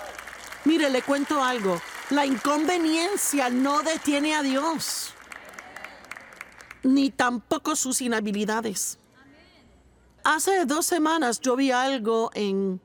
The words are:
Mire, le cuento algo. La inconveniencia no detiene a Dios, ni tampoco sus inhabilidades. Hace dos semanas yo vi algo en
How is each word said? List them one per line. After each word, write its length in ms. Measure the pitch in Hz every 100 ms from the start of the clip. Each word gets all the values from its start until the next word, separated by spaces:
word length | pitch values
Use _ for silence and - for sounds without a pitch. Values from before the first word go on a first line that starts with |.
| - - - - - -
Mire, 260 | 277 320 285
le 120 | 254
cuento 380 | 262 277 285 294
algo. 400 | 254 247 190 170 - - -
La 160 | 285 277
inconveniencia 1200 | 240 277 302 311 359 320 320 349 403 - 285 247
no 320 | 247 269 285
detiene 520 | 302 320 - 285 302
a 80 | 302
Dios, 720 | 277 262 311 294 - - - - - - - - - - - - - - - - - - - -
ni 280 | 262 269 277
tampoco 640 | - 254 247 - 311 311 311
sus 260 | 254 247
inhabilidades. 960 | 247 220 214 208 214 220 226 185 - - _ _ 269 294 - - - - _ _ _ _
Hace 400 | 269 302 - 392
dos 200 | 269 302
semanas 560 | 330 349 311 330 247 220
yo 140 | 262
vi 160 | 254 277
algo 600 | 247 269 269 208 226 226
en 460 | - 208 196 196 185